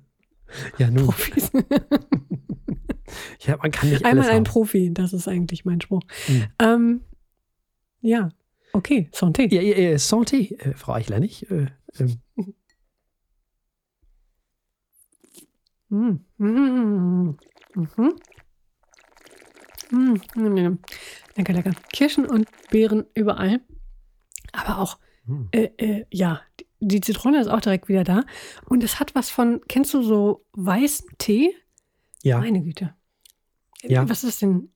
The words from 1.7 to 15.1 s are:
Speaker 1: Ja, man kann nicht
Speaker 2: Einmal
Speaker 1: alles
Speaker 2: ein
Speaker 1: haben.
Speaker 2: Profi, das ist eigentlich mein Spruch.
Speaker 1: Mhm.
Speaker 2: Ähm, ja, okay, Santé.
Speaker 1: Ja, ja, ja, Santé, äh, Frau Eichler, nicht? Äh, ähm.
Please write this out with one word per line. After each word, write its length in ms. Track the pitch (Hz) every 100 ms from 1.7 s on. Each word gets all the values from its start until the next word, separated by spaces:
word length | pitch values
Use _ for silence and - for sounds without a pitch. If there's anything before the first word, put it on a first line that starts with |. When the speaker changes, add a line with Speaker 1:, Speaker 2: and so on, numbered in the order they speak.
| 285 - 285 - - - 160 - - - - - - - - - -
Speaker 1:
Ja, 160 | - 151
man 120 | 156
kann 180 | - 143
nicht 160 | 139 240
Speaker 2:
Einmal 140 | 262
Speaker 1:
alles 40 | 254
Speaker 2:
ein 60 | 226
Speaker 1:
haben. 80 |
Speaker 2:
Profi, 500 | 220 233 214 196 180
das 180 | 170 180
ist 160 | 180 196
eigentlich 360 | 180 175 170 180
mein 140 | 175
Spruch. 180 | - 190 - - -
Speaker 1:
Mhm. 180 | 131 107 -
Speaker 2:
Ähm, 440 | 226 233 233 240 - - _ _ _ _ _ _ _ _
ja, 300 | 226 233 175 - _ _ _
okay, 380 | 208 - 277 156
Santé. 400 | - 175 156 -
Speaker 1:
Ja, 80 | 175
ja, 160 | 202 196
ja, 200 | 180 147
Santé, 600 | - 214 240 277 190 -
äh, 140 | 139
Frau 180 | - -
Eichler, 260 | 113 110 104
nicht? 300 | 202 - -
Äh, 160 | 180 135 - - -
ähm. 220 | 127 120 _ - 190 - _ _ _ _ _ _ _ _ _ _ _ _ _ _ _ _ _ _ _ _ _ _ _ _ _